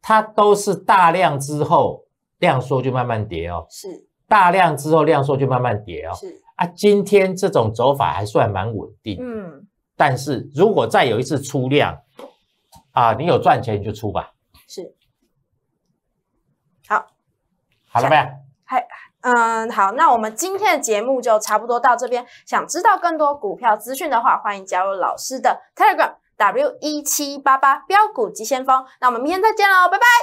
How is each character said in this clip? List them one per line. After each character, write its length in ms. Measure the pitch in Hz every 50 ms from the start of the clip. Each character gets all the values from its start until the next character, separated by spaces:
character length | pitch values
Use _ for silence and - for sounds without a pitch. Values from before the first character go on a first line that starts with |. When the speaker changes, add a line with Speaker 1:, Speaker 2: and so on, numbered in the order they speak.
Speaker 1:
它 200 | _ - 220 220
都 320 | 214 220 - - 208 208 202
是 220 | 202 - - 185
大 360 | - - - 220 196 180 165
量 280 | 165 185 185 160 143 135
之 240 | 139 139 151 147 147
后 420 | 147 170 151 127 101 - - _ _ _ _ _ _ _ _
量 200 | - 175 147 127
缩 220 | - - 143 127
就 100 | 123 135
慢 160 | 123 127 123 123
慢 180 | 117 110 104
跌 220 | - 87 80 82 85
哦。 160 | 87 85 85 _
Speaker 2:
是。 380 | - - - 196 170 - _ _ _ _ _ _
Speaker 1:
大 240 | 220 208 185 175
量 240 | 175 190 180 165 151
之 180 | 135 143 156 156
后 100 | 165 151
量 200 | 156 160 143 135
缩 140 | 139 139 127
就 100 | 139 123
慢 140 | 127 123
慢 200 | 123 123 110 101 -
跌 220 | - 87 76 78
哦。 80 | 80 92
Speaker 2:
是。 260 | - - 381 - - _ _ _
Speaker 1:
啊， 100 | - 180
今 400 | 175 180 - - 208 208 202 190
天 300 | 202 208 196 190 190 185
这 120 | 185 - 185
种 260 | 190 147 117 107 110
走 220 | - 120 131 143
法 160 | 135 113 82
还 140 | 73 90 104
算 260 | 104 - 156 127 113
蛮 240 | 98 95 95 113 113
稳 140 | 98 - - - _
定。 160 | _ 113 101 -
Speaker 2:
嗯。 460 | 254 247 233 220 196 175 151 135 - _ _ _ _ _ _
Speaker 1:
但 220 | _ 160 147 131 120
是 320 | - 151 139 113 110 - -
如 180 | 135 180 226 202
果 140 | 156 117 113
再 180 | - 208 165
有 140 | 127 107 110
一 40 | 123
次 160 | - 160 135
出 300 | 139 - - 143 127 127
量， 320 | 139 143 120 90 80 69 _ _ _ - - - _ _ _ _ _ _ _ _ _ - _ _
啊， 220 | _ 131 123 117 110
你 120 | 110 147
有 140 | 175 180 -
赚 220 | - 185 156 123
钱 180 | 110 - 107 101
你 60 | 95
就 60 | 110
出 200 | 101 - - 104
吧。 220 | 90 90 - - _ _ _ _ _ _ _ _
Speaker 2:
是。 260 | - - 180 - _ _ _ _ _ _ _ _ _ _ _ _ _ _ _ _ _ _ _ _ _ _ _ _ _ _ _ _ _ _ _ _ _ _ _ _ _ _ _ _
好。 180 | - - - _ _ _ _ _ _ _ _ _ _ _ _ _ _ _ _ _
Speaker 1:
好 140 | _ 117
了 80 | 123 143
没 60 | 156
有？ 60 | 147 139 - - - - _ _ _ _
Speaker 2:
还， 240 | _ 254 - - - - - - _ _ _
嗯， 480 | - 254 247 240 233 226 226 226 226 226
好， 220 | 220 220 196 196
那 200 | 202 269 330 320
我 60 | 254 226
们 160 | 220 220 220
今 220 | - 320 370 392 381
天 200 | 403 392 349 277
的 40 |
节 200 | - - 214 208
目 200 | 220 254 269 254
就 160 | 226 233 220 214
差 220 | 214 - 214 214
不 80 | 220 240
多 120 | 240 240
到 160 | 240 262 240
这 120 | 233 254 240
边。 180 | 247 240 240 - - - _
想 200 | - - 214 - -
知 140 | - 330
道 160 | 359 453 392 370
更 200 | 359 349 330 311
多 180 | 311 285 285
股 200 | 277 - 202 190
票 200 | - 247 233 214
资 180 | 214 - 233 262
讯 160 | 269 320 311
的 120 | 262 226
话， 160 | - - 175 -
欢 200 | - 214 202 196
迎 80 | 190
加 180 | - 196 180 185
入 100 | 196 196
老 220 | 190 165 120 - -
师 220 | - - 262 262
的 220 | 220 - - - _ _ _
Telegram。 400 | - 370 427 370 320 302 - - _ _ _ _ _
W 340 | 214 202 185 240 294 - - -
一 220 | - 294 302 294 294
七 340 | - - - 294 277 285 285
八 180 | 277 277 269
八 200 | 269 269 269 269 269
标 180 | - _ 370 403 427 427
股 160 | 427 - 226 185
急 160 | 175 - 220
先 220 | 220 269 254 262
锋。 180 | 262 262 262 262 - - _
那 60 | -
我 60 | 254
们 100 | 240 233
明 80 | 254 294
天 100 | 349 381
再 140 | 381 440 427
见 160 | 440 403 392
喽， 180 | 381 370 359 359
拜 80 | 359 403
拜。 40 | 466 480 480 480